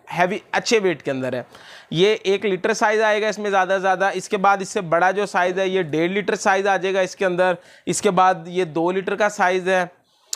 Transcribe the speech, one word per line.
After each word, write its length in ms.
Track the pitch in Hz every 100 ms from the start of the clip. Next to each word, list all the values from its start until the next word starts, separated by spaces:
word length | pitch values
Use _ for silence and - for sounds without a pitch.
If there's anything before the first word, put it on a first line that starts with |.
| -
हैवी 300 | 160 180 202 -
अच्छे 240 | 196 - 226
वेट 240 | 190 151
के 80 | -
अंदर 240 | 131 127
है। 100 | 123 - - - - -
ये 200 | 156 196 214 185
एक 180 | 196
लीटर 280 | 214 185 220
साइज़ 280 | 214 220 214
आएगा 260 | 220 208 214
इसमें 200 | 202 208
ज़्यादा 260 | 196 185 190
से 40 |
ज़्यादा। 300 | 190 180 196
इसके 240 | 180 - 208
बाद 240 | 196 196
इससे 180 | 190 208
बड़ा 300 | 170 165 180
जो 140 | 190 196
साइज़ 320 | 196 180 185
है, 80 | 190
ये 140 | 190
डेढ़ 260 | 160 156 170
लीटर 240 | 196 190 -
साइज़ 320 | 208 196 196
आ 80 | 190
जाएगा 220 | 185 190
इसके 220 | 180 -
अंदर। 320 | 196 180 185 175 - - -
इसके 240 | 170 208
बाद 320 | 180 185 175 165
ये 160 | 175 180
दो 240 | 151 170
लीटर 260 | 185 190 196
का 120 | 208
साइज़ 400 | 208 180 185 180
है 200 | 185 175 - _ _ _